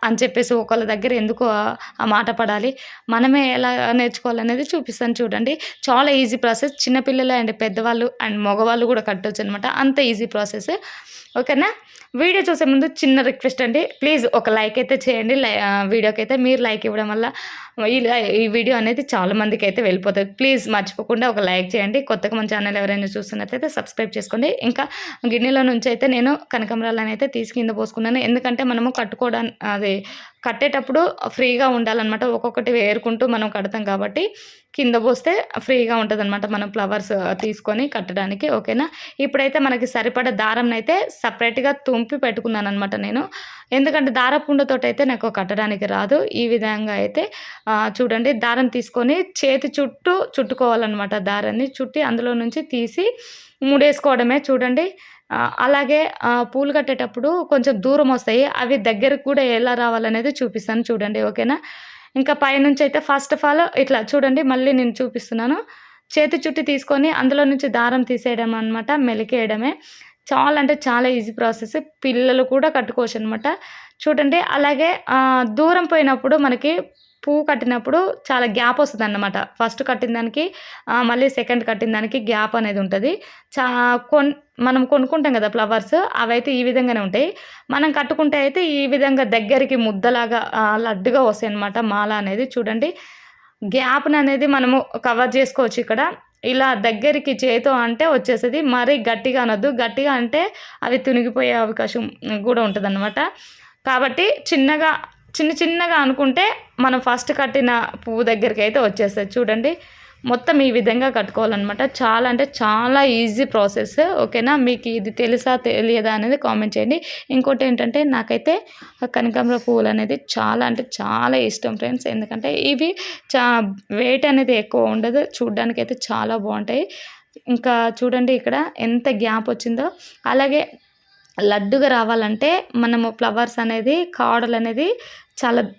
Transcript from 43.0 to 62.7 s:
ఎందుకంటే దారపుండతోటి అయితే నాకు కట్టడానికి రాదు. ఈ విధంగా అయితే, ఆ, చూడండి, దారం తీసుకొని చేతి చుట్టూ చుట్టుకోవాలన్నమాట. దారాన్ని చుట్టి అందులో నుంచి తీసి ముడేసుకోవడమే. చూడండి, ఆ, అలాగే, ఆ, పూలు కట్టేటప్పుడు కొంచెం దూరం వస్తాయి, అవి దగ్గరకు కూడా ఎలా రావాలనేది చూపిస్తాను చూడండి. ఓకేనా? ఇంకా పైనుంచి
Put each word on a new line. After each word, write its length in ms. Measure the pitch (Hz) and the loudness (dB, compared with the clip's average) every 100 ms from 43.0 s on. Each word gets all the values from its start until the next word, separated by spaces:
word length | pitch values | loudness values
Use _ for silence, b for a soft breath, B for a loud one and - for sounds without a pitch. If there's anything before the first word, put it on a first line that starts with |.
| 202 233 381 B B B - | -4 -4 -4 B B B -2
ఎందుకంటే 400 | 262 285 294 269 | 2 2 2 2
దారపుండతోటి 760 | 262 247 294 294 285 277 262 247 | 2 2 2 2 2 2 0 0
అయితే 180 | 240 277 | 0 0
నాకు 240 | 247 233 | 0 -2
కట్టడానికి 560 | 214 190 202 214 202 202 | -4 -4 -2 -2 -2 -2
రాదు. 380 | 196 196 - | -2 2 0
ఈ 240 | - - 240 | 0 -2 0
విధంగా 460 | 233 220 214 214 | 0 0 -4 -4
అయితే, 380 | 202 202 247 415 B B B - | -2 -2 -2 -4 B B B -2
ఆ, 220 | 214 220 214 | 0 0 0
చూడండి, 320 | 247 226 247 | 0 0 0
దారం 340 | 240 233 240 254 | 0 0 2 0
తీసుకొని 540 | 254 233 247 240 330 | -2 -4 0 2 0
చేతి 500 | 370 - 269 262 277 285 | -2 -2 0 0 0 -2
చుట్టూ 480 | 277 - 359 370 - - | -4 -2 0 0 -2 -4
చుట్టుకోవాలన్నమాట. 760 | 208 - 247 226 220 208 202 208 | -4 0 2 2 0 -4 -4 -4
దారాన్ని 560 | 196 202 208 214 269 - | -2 -2 -2 -2 -4 -6
చుట్టి 200 | 254 302 | -4 -2
అందులో 320 | 269 233 240 | 0 0 -2
నుంచి 280 | 233 233 269 | -2 -2 -6
తీసి 560 | 277 247 233 277 403 480 B B B - | -4 -4 -2 -2 -2 -2 B B B -4
ముడేసుకోవడమే. 800 | 269 277 294 285 294 254 240 277 285 | 2 4 4 4 2 2 2 0 2
చూడండి, 420 | 262 247 254 370 B B B - | 0 2 0 -2 B B B -8
ఆ, 240 | - 120 - | -2 -2 0
అలాగే, 540 | 254 285 247 302 320 - | 2 2 4 2 0 -2
ఆ, 200 | 233 240 | 0 0
పూలు 300 | 233 262 285 | 0 -2 0
కట్టేటప్పుడు 720 | 294 277 240 247 247 277 349 | 0 0 -2 -4 -2 0 0
కొంచెం 380 | - 277 254 220 | 2 2 2 0
దూరం 280 | 240 285 269 | 2 4 4
వస్తాయి, 360 | 254 - 226 285 | 2 2 2 2
అవి 320 | - 240 269 | 0 0 0
దగ్గరకు 460 | 214 214 269 285 | 0 2 2 2
కూడా 180 | 269 285 | 0 2
ఎలా 320 | 262 226 247 | 2 2 0
రావాలనేది 560 | 247 240 226 220 220 254 277 | 2 0 0 0 0 -2 -2
చూపిస్తాను 400 | 240 220 208 226 240 | -4 -4 -4 -2 -2
చూడండి. 300 | 220 208 214 | -2 -2 -2
ఓకేనా? 380 | 214 214 226 294 B B B B B 262 | -2 0 0 -2 B B B B B -2
ఇంకా 180 | 269 | 0
పైనుంచి 500 | 285 277 277 285 | 0 2 4 4